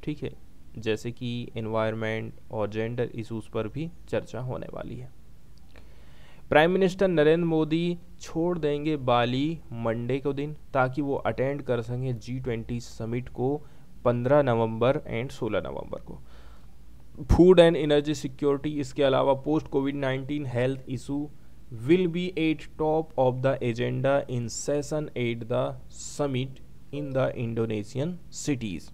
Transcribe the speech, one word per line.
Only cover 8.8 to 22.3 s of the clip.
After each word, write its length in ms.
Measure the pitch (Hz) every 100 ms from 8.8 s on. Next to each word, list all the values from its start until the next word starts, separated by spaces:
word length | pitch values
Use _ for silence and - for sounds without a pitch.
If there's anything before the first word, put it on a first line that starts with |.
| 147 151
बाली 640 | 123 120 120 127 147 160 -
मंडे 460 | 117 117 113 120 135
को 140 | 135
दिन, 240 | 135 147 151 -
ताकि 280 | 139 131 131
वो 120 | 139
अटेंड 480 | 135 - 113 131 143
कर 200 | 135 120
सकें 360 | 113 123 131 117
जी 220 | - 127
ट्वेंटी 400 | 131 113 113 120
समिट 480 | 123 - 113 120 127
को 340 | - 127 147 - - - -
पन्द्रह 380 | 123 120 123 147
नवंबर 560 | 131 117 113 113 120 147
and 320 | - 117 131
सोलह 300 | - 117 101
नवंबर 380 | 71 69 - -
को। 200 | - - - - - - - - - - - -
Food 320 | 143 - 175 185
and 180 | 170 135 151
energy 400 | 147 147 147 139
security, 400 | - 143 139 151
इसके 360 | 151 131 -
अलावा 420 | 139 131 135 135
post 220 | 135 151 151
covid 280 | 143 135
nineteen 520 | 143 135 131 131 147 135
health 420 | 120 127 135 131
issue 400 | 123 - 143 147 - - - - 117 120
will 200 | 175 180
be 240 | 165 180